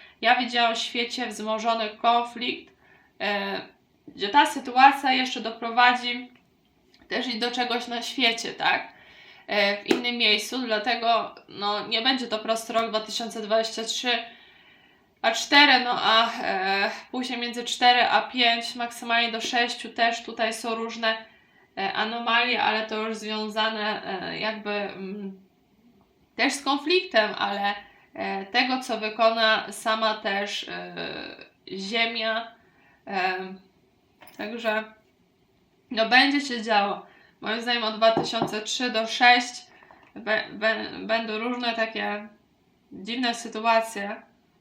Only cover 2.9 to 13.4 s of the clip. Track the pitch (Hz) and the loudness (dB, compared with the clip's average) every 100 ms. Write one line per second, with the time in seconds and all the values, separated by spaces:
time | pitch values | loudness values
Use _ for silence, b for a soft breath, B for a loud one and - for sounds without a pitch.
2.9 | b b b 202 202 196 196 - _ _ | b b b -4 -2 -4 -6 -8 _ _
3.9 | _ - - 202 285 302 277 254 247 269 | _ -20 -6 2 4 4 2 -2 8 8
4.9 | 285 269 254 254 247 214 226 233 226 247 | 8 2 2 0 -4 -6 -6 -2 6 6
5.9 | 240 240 247 254 - _ _ _ _ _ | 6 0 -6 -8 -18 _ _ _ _ _
6.9 | _ - 196 254 220 240 247 233 233 240 | _ -6 -4 -4 -2 -2 -2 -2 -2 -4
7.9 | 233 240 - 240 226 - - - 208 - | -8 -6 0 0 0 -6 -2 0 0 -2
8.9 | - B B B B B 202 202 202 - | -16 B B B B B 2 2 2 0
9.9 | - 240 240 220 214 - 247 240 214 226 | 0 0 0 2 2 0 -4 -2 -2 0
10.9 | 233 226 226 208 - - - 202 208 196 | 0 2 0 0 -10 -18 -8 -4 -4 -2
11.9 | 226 240 262 240 214 220 226 - 226 226 | -2 0 0 0 -4 -2 -2 -2 -2 0
12.9 | 214 214 - 226 233 | -2 -4 -6 -6 -6